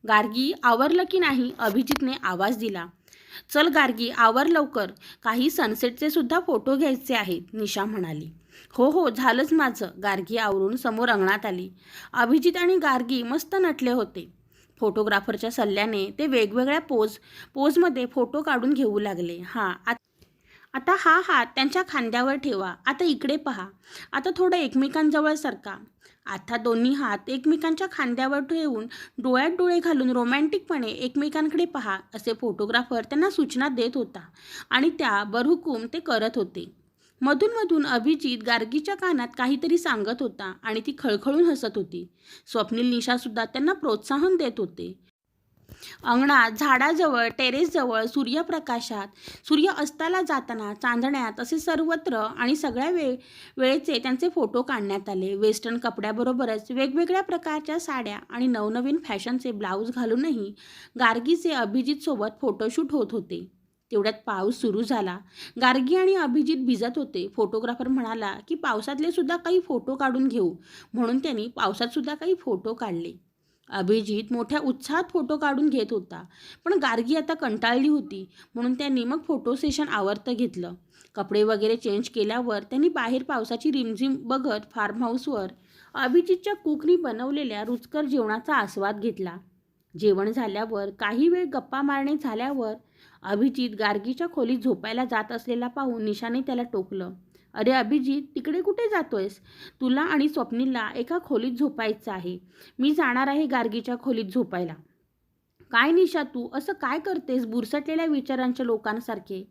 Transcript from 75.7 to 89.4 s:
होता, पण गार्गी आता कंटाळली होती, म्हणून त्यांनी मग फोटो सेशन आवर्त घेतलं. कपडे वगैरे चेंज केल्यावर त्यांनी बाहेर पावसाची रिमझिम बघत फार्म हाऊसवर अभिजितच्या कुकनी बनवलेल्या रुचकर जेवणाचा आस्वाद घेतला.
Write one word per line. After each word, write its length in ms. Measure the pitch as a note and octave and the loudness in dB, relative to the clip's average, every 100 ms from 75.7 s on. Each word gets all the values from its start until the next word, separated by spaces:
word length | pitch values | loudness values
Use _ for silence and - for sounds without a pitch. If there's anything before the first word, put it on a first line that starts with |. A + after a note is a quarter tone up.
| B3+ G#3+ | 2 -2
होता, 340 | A3 F#3 E3 F3+ - - - E4+ | -4 -6 -16 -18 -20 -20 -8 0
पण 80 | |
गार्गी 420 | F#4+ C4+ A#3 A#3 D#4 | 2 2 0 2 0
आता 180 | D4+ | 0
कंटाळली 540 | D#4+ C4 G#3+ A3+ B3 C#4+ | -4 -2 0 2 4 4
होती, 420 | D4+ - G3 F#3+ - - A#3 | 2 -2 -12 -14 -20 -14 -4
म्हणून 180 | B3 | -2
त्यांनी 300 | B3+ C#4+ C4 | -2 0 0
मग 180 | A#3 D#4 | 0 -4
फोटो 340 | D#4+ C#4 A#3 C4 | -2 -2 -2 -2
सेशन 320 | D4+ C#4+ D4 | -2 -2 -2
आवर्त 420 | G#3+ G3 G#3 B3 | 0 -2 -2 -4
घेतलं. 440 | A#3 B3 F3+ F3 F3+ _ _ _ - | -2 -2 -4 -10 -12 _ _ _ -8
कपडे 280 | F#3+ G3+ | -2 2
वगैरे 320 | G#3+ G#3+ A3 A#3 | 4 2 2 0
चेंज 340 | A3+ G3+ A#3+ | 0 -2 -2
केल्यावर 540 | A#3 G#3 A#3 A#3+ G#3 | -2 0 0 -2 -4
त्यांनी 260 | G3+ C4 E4+ | -2 0 0
बाहेर 340 | D#4+ A#3 B3+ | 0 -2 -2
पावसाची 480 | C4 C4 A3+ A#3 D#4 | -2 -4 -4 -2 -2
रिमझिम 440 | C4+ A3+ G#3 C4+ C4+ | 0 -4 -2 -2 -2
बघत 400 | A#3 C4+ C4 G#3+ G#3+ | -2 -2 0 -4 -6
फार्म 320 | A#3 G#3 G#3+ | -4 -4 -2
हाऊसवर 440 | A#3+ B3 D4 A#3 F#3+ - _ - - | -2 -2 -4 -4 -6 -10 _ -20 -12
अभिजितच्या 640 | - B3+ E4+ F4 F4+ G4+ G#4 | -4 4 4 4 0 0 -4
कुकनी 400 | D#4 D4+ D#4 F4 | -2 0 2 2
बनवलेल्या 680 | D4+ A3 B3+ C#4+ C4 G#3 | 2 -4 -4 -4 -4 -4
रुचकर 420 | G#3+ A#3+ - D4+ D4 | -4 -6 -4 -4 0
जेवणाचा 500 | C4+ A3 A3 - C#4 | 0 0 -2 0 0
आस्वाद 440 | G3 - G3 G#3 | 0 -2 -2 -2
घेतला. 380 | A3+ - F#3 F3 | -4 -4 -8 -10